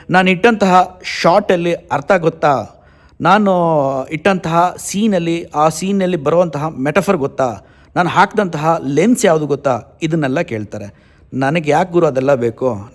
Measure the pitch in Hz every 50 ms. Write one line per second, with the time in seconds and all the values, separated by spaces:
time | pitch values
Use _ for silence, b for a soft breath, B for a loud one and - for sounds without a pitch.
0 | B B 170 185 190 185 190 175 - 240 226 - 208 190 180 185 180 - - -
1 | - - - - - 170 170 208 202 - 190 175 170 170 170 - - - 131 143
2 | - - 202 180 160 165 160 - - 151 139 120 104 - - _ b b b b
3 | b b b b 127 165 190 214 208 196 185 180 170 165 160 147 135 135 135 131
4 | 131 - 160 156 160 202 196 175 - 160 165 170 175 180 - - - - - 196
5 | 220 226 196 175 170 165 170 170 - - - 147 151 160 160 - 190 190 202 196
6 | 185 180 180 165 135 147 160 175 180 170 151 143 151 160 - 127 131 147 - 202
7 | - 202 190 151 131 143 - - 135 123 107 95 - b b b b b b -
8 | 180 165 - 170 196 202 - 208 208 175 160 151 151 160 165 165 - 135 143 151
9 | 175 233 254 - - 185 160 160 151 139 143 139 - 139 120 120 - - - -
10 | 156 160 165 165 147 127 131 170 170 - 117 107 104 - - 104 101 101 - b
11 | b b b b b b - 131 135 135 160 180 151 147 143 160 185 180 170 175
12 | 170 151 131 131 131 139 143 120 120 117 110 - 131 127 113 98 101 - -